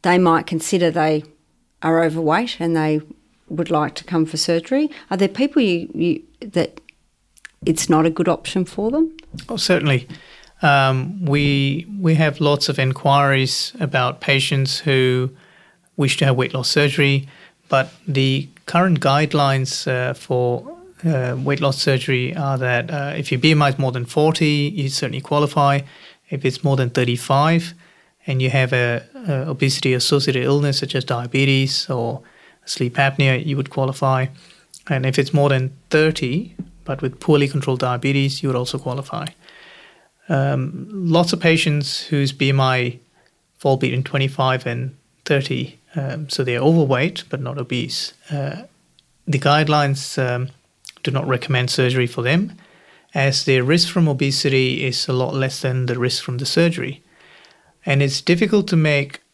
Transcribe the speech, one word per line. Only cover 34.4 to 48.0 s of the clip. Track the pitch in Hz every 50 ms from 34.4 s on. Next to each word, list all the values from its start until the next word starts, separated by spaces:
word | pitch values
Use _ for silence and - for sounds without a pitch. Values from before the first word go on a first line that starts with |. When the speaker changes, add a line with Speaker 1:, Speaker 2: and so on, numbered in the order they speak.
| - - - _ _ _ - - _ -
Speaker 2:
And | 147 131 127
if | 131 131 -
it's | 135 131 -
more | 147 143 143
than | 135 131 127 135 - - _ _
thirty, | - 151 156 160 156 - - 123 127 170 240 - - - - - - - -
but | - 135 135
with | - 131 135 -
poorly | - - 151 143 143 135
controlled | - 147 135 - 131 123
diabetes, | - 127 123 123 123 139 139 139 139 135 135 -
you | - 139
would | 127
also | 123 123 123 - 131
qualify. | - 131 123 135 135 - - - 156 165 - _ _ - - - - - - - - - _ _ _ _ _ _ _ -
Um, | 170 139 139 139 139 135 127 139 - - 202 208
lots | 214 196 185 170 160 170 175 170 -
of | -
patients | 170 170 165 160 165 165 147 147 139 - - - - -
whose | 160 143 139 135
B | 135 - 139 135
M | 135 135
I | 135 131 127 127 123 120 120 - _ _ _ _ _ _ _ _ _ _ _ _
fall | - 143 135 131
between | 139 131 123 127
twenty-five | 135 - - 139 135 135 135 - 135 131 131 127 -
and | 127 120 120 123 135 - _ _ _ _ _ _
thirty, | - 156 139 131 - - 127 139 135 - _ _ _ -
um, | 156 139 135 131 156 156 139
so | - - 135
they're | 127 120 120
overweight | 131 151 165 165 151 135 135 123 135 175 - - - _
but | - 139
not | 135 123 131 143
obese. | 123 - 127 123 117 - - -